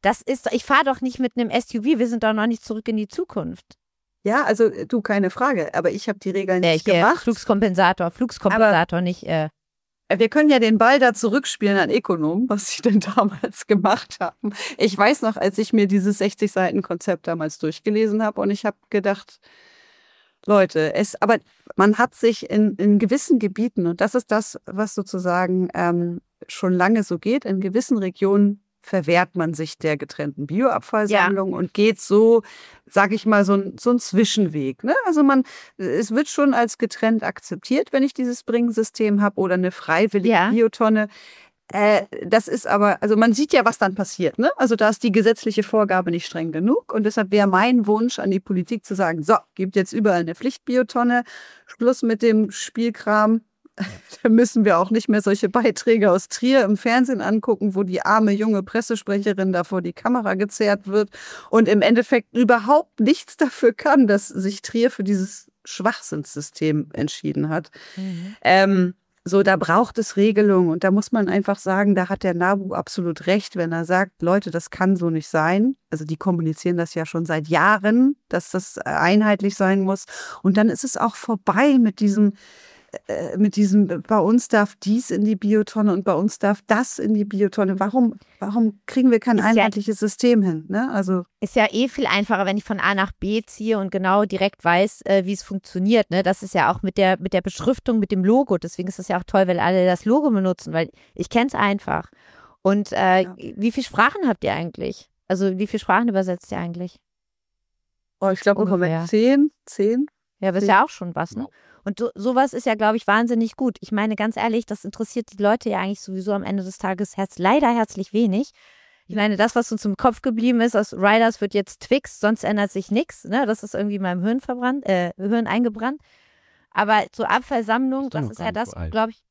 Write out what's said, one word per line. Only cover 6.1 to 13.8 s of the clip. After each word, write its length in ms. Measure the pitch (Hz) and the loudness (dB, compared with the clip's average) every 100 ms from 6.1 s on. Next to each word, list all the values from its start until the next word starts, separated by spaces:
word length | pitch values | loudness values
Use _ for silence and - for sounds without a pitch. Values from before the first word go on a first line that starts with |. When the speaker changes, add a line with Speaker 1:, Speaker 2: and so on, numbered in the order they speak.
| 202 | -6
Speaker 2:
die 120 | 190 | -4
Regeln 280 | 190 190 185 | -4 -2 0
Speaker 1:
Nee, 140 | 170 | 2
Speaker 2:
nicht 100 | 160 | 2
Speaker 1:
hier, 120 | 208 175 | 2 4
Speaker 2:
gemacht. 280 | 185 339 | 4 2
Speaker 1:
Flugskompensator, 880 | - 220 - 202 214 180 180 190 170 | -2 -4 0 0 2 2 2 2 -4
Flugskompensator, 840 | - 240 - 196 214 220 175 170 170 | -4 -6 -2 -2 4 4 4 2 -2
Speaker 2:
Aber 40 | |
Speaker 1:
nicht, 220 | 180 180 | -2 -4
äh. 240 | - 165 156 _ _ _ _ _ _ | -4 -2 -4 _ _ _ _ _ _
Speaker 2:
wir 140 | 185 226 | 0 2
können 220 | 302 302 | 4 6
ja 100 | 269 | 6
den 180 | 220 220 | 4 4
Ball 220 | 226 277 | 6 6
da 140 | 247 | 4
zurückspielen 640 | 233 233 247 269 - 208 196 | 2 0 0 -2 -2 0 2
an 120 | 165 | 2
Econom, 600 | 208 - 175 156 180 254 | 0 0 -2 0 0 -2
was 200 | 208 - | -2 -4
sie 120 | - | -2
denn 180 | 240 202 | 2 2
<laughs> 160 | 185 196 | 2 0
damals 500 | 202 185 - - - | 0 -2 -10 -10 0
gemacht 520 | 208 | 2